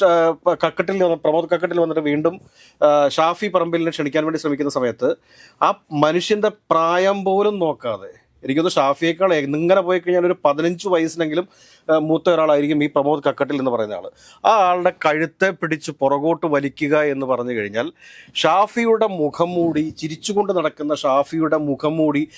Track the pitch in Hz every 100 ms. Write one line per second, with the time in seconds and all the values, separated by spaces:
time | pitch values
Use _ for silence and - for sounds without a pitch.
0 | 190 170 165 156 180 165 165 - 180 196
1 | 180 160 151 160 165 170 175 170 165 156
2 | 151 147 160 190 - _ - - 151 147
3 | 143 143 160 175 208 175 170 165 165 156
4 | 147 151 156 156 156 139 143 139 123 113
5 | 135 - _ _ - - 156 202 - 151
6 | 151 170 170 208 208 202 - 165 165 175
7 | 190 202 190 190 208 202 165 135 120 101
8 | 98 - _ _ 127 139 175 165 139 139
9 | 165 165 190 160 139 151 170 196 175 185
10 | 175 180 175 180 147 143 170 175 196 175
11 | 160 165 156 151 185 _ - _ - 160
12 | 156 160 180 165 156 147 147 151 147 143
13 | 143 151 139 127 135 143 131 120 107 95
14 | 92 - - - 196 220 180 180 180 -
15 | 156 151 160 - 190 175 165 156 156 147
16 | 135 143 156 160 170 143 139 - 147 151
17 | 151 135 131 123 123 120 104 107 208 -
18 | - - - - 160 180 208 233 233 220
19 | 220 180 147 - 170 180 165 151 156 -
20 | 156 156 - 202 202 180 151 - 147 147
21 | 143 135 139 160 156 156 147 131 151 160
22 | 156 143 151